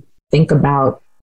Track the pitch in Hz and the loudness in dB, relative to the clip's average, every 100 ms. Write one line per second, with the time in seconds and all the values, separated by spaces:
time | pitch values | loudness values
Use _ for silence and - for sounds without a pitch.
0 | - _ - 147 160 147 143 143 135 - | -18 _ -4 -2 0 0 0 0 -2 -4
1 | _ _ | _ _